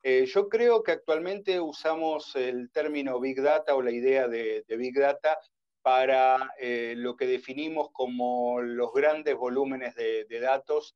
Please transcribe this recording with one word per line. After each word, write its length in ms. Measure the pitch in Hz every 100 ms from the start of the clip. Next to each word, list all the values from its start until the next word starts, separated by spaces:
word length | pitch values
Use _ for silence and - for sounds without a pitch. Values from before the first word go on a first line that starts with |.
Eh, 240 | 131 131 131
yo 220 | 196 202
creo 360 | 226 240 226
que 80 | 220
actualmente 640 | 160 - 160 175 202 202 180
usamos 760 | 160 151 156 160 160 151 - 139
el 340 | 127 123 123
término 480 | 156 147 147 135 127
Big 240 | 131 127
Data 320 | 139 156 151
o 80 | 135
la 80 | 123
idea 380 | 120 131 135 123
de, 360 | 117 113 110 107
de 100 | 113
Big 200 | 127 131
Data 420 | 139 143 156 156 _ _ _ _
para, 720 | 131 127 131 131 131 131 131 -
eh, 360 | 123 120 117 120
lo 200 | 123 123
que 100 | 127
definimos 640 | 123 127 135 156 156 143
como 680 | - 127 123 123 123 123 123
los 320 | 120 120 120
grandes 420 | 127 147 156 151
volúmenes 600 | 127 123 127 135 135 123 120
de, 280 | 113 113 107
de 140 | 117
datos 540 | 127 135 135 151 151